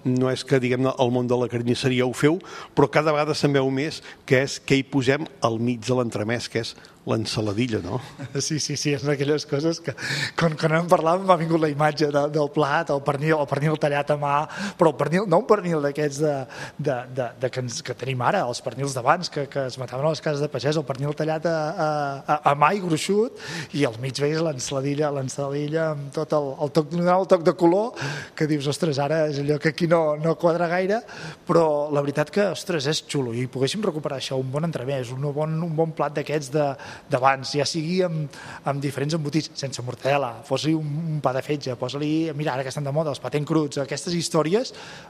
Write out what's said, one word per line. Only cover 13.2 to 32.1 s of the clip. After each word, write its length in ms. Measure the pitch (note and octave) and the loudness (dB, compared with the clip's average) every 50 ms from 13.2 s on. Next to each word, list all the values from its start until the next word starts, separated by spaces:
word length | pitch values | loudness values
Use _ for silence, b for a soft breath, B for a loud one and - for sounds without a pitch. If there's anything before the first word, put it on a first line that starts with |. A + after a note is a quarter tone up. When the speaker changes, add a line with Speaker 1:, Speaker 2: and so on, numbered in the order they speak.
| C#3+ D#3+ D#3+ D3+ | 2 2 2 2
Speaker 2:
el 100 | C#3+ C3 | 2 0
pernil 300 | - C#3 C#3+ D#3+ D#3 D3+ | 0 0 2 0 0 2
tallat 320 | - D3+ D3+ C#3+ C#3+ - | 2 2 2 2 2 0
a 40 | D3+ D3 | 0 0
mà, 140 | C#3+ C#3+ C#3+ D3 D#3 - B B G3 G3+ B B | 0 0 0 0 0 -2 B B -6 -2 B B
però 140 | F3 D#3+ | 4 4
el 60 | C#3 - | 4 2
pernil, 280 | C#3+ D3 D#3 F#3 G#3+ G#3 | 0 2 0 0 2 4
no 100 | D#3+ F3+ | 2 4
un 40 | B3+ - | 6 4
pernil 320 | G#3+ G#3 F3+ F3 E3+ D#3 C#3+ | 4 4 2 0 0 0 0
d'aquests 360 | C#3+ C#3+ D3+ D3+ D3+ C3+ C3+ | 0 0 0 -2 -2 0 0
de, 140 | D#3 D3+ C#3+ C3+ C3 - B B B B B | 0 0 0 -2 -6 -10 B B B B B
de, 200 | - C#3+ D3 C3 A#2+ B2+ B2+ B2+ | -4 -2 -2 -2 -2 -4 -6 -6
de, 120 | C3+ B2 A#2 - - | -6 -6 -6 -4 -4
de 100 | B2+ B2 | -4 -4
que 120 | - C3 B2+ | -2 -4 -6
ens, 160 | A#2+ A#2 - - | -6 -6 -8 -8
que 120 | - A#2+ | -8 -8
tenim 240 | - B2 B2+ C3 B2 A#2+ | -6 -6 -4 -2 0 0
ara, 160 | C3+ F#3+ G3 D3+ A#2+ | 2 2 2 0 -2
els 120 | B2 - - | -4 -6 -6
pernils 320 | B2+ A2+ A#2 C#3 C#3 C3 | -8 -6 -4 -4 -4 -4
d'abans, 340 | B2+ A2+ C3 D#3+ F3+ E3+ - | 0 2 2 2 2 0 -4
que, 140 | - D#3 C#3 C3 | -4 -4 -4 -4
que 160 | - C#3+ C3+ B2+ | -2 -4 -4 -4
es 80 | - B2+ | -6 -8
mataven 280 | B2+ B2 - C3 C#3 D#3+ | -8 -6 -4 -2 0 0
a 40 | D#3 | 0
les 80 | - - | 0 -2
cases 180 | D#3+ D3 C#3 D3 | -2 -2 -2 -2
de 60 | D3 | -2
pagès, 260 | - B2+ A#2 C#3+ D#3 E3 | -2 -2 0 0 0 0
el 60 | C#3+ - | -2 -4
pernil 280 | C3 B2 C#3 D3 D3+ | -4 -4 -4 -4 -2
tallat 320 | - D#3 D#3 D#3 D#3+ D#3 E3+ | -2 -2 -2 -2 -2 0 0
a, 80 | E3 | 0
a, 320 | D#3+ D3+ D3+ F3 G3 D#3 D3+ D3+ D3+ C#3+ C#3 C#3 C3+ | 0 -2 -2 -2 -2 0 0 0 0 -2 -4 -6 -4
a, 180 | - - D3+ D3+ - C#3+ | -2 0 0 2 4 2
a 20 | C#3+ D3 | 4 6
mà 140 | D3 D3+ G3 | 4 4 4
i 60 | G#3 F3+ | 2 0
gruixut, 560 | F3 D#3+ D3 - - G3 G#3 A3 C4 - B B B D#3+ E3+ D3 B - D3+ | 0 0 0 2 2 2 2 2 0 -2 B B B -10 -10 -8 B -2 0
i 80 | C#3+ B2 | 0 0
al 80 | - A2+ | 0 -2
mig 180 | B2+ C3+ A#2+ - | -6 -6 -4 -2
veies 220 | C#3+ D3 D#3 D#3+ E3+ | 0 0 0 0 0
l'ensaladilla, 680 | D#3+ D3 B2+ - - C#3+ C3+ C3 C#3+ C#3+ C#3+ D#3 D3 C#3+ | -2 -2 -4 -6 -4 -4 -2 -2 -2 0 0 0 0 0
l'ensaladilla 760 | C#3 C3 B2+ - - C#3 C#3 C#3 D3 D3 D3 D3+ D#3+ D#3+ D#3+ D#3 | -2 -4 -4 -4 -6 -4 -4 -4 -4 -4 -2 -2 0 0 -2 -2
amb 180 | C#3+ C#3+ C#3 - | -4 -8 -8 -6
tot 220 | D#3+ D#3 - D#3 | -4 -2 0 0
el, 160 | D3+ D3 C3+ C3 E3 D#3 | 0 0 -2 -4 -4 -2
el 80 | C#3 - | 0 0
toc, 180 | E3 D3+ C#3 E3 F3 | 0 0 0 0 0
el 280 | F3 F3+ F3+ F#3 F#3+ E3 | 4 4 4 4 4 4
toc 160 | F#3+ F3+ D#3 | 4 4 4
de 100 | F3+ D#3 | 4 2
color, 480 | - F3 E3+ F3 G3 G#3+ A#3+ - B C3+ C#3 D3+ D3 B B B | 4 4 4 4 4 2 -2 -4 B -8 -6 -8 -8 B B B
que 120 | - D#3+ D3 | -2 0 0
dius, 180 | D#3 D3 C3+ D3 | 0 0 0 -2
«Ostres, 300 | C3+ - F3+ D#3+ C#3 C3+ | -2 0 0 0 0 0
ara 220 | C#3+ C#3+ D#3 D#3+ D3+ D3+ | 0 0 2 2 0 0
és 100 | C#3+ C#3 | 0 -2
allò 140 | C#3+ C#3+ D3+ C#3 | 0 0 0 2
que 120 | - D#3+ | 2 0
aquí 160 | C#3+ - F3 D#3+ | 0 2 2 4
no, 260 | F3 E3 D#3+ D3+ D3+ D3+ | 4 4 4 4 2 2
no 160 | D#3 E3 D#3+ D#3+ | 2 0 2 4
quadra 280 | - F3 D#3+ E3+ F3 E3 | 4 2 4 2 2 0
gaire», 300 | E3+ F3+ F#3+ F#3 G#3 A#3 - B B B B D#3+ D3 B - - | 0 0 2 2 0 0 -2 B B B B -14 -14 B 0 4
però 160 | E3 E3 E3 D#3 D3 D3 D3 D3+ | 4 6 6 4 4 2 0 0
la 120 | D3 C#3+ C#3+ | 0 0 0
veritat 280 | C#3+ | 0